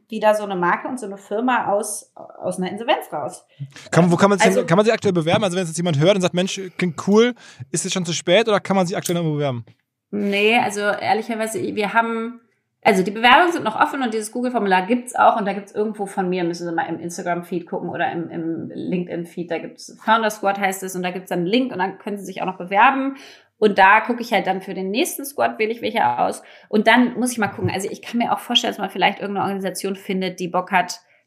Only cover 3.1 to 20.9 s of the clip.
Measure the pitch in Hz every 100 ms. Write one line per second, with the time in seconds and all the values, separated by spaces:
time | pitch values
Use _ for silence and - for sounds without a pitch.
3.1 | 151 127 - _ - - - - 160 175
4.1 | 170 202 196 190 196 - 208 214 220 208
5.1 | 175 156 208 202 180 165 160 175 143 170
6.1 | 202 175 175 185 196 185 - 180 - -
7.1 | 208 240 240 - - - 170 185 190 170
8.1 | 160 175 196 220 196 - 190 175 185 -
9.1 | 175 160 147 143 120 - _ _ _ -
10.1 | 208 202 202 214 240 214 202 208 - -
11.1 | 214 220 220 220 185 185 202 196 226 226
12.1 | 226 226 247 _ _ _ _ 220 190 185
13.1 | 214 240 285 349 320 220 - 294 277 240
14.1 | 220 214 247 247 240 202 185 185 247 -
15.1 | - 214 240 202 196 196 - 214 202 196
16.1 | 202 180 180 170 170 175 165 165 165 175
17.1 | 185 175 175 175 175 - 185 175 - 165
18.1 | 170 165 170 165 160 - - 165 180 175
19.1 | 170 170 185 170 165 - - - - -
20.1 | 226 214 214 196 202 196 190 185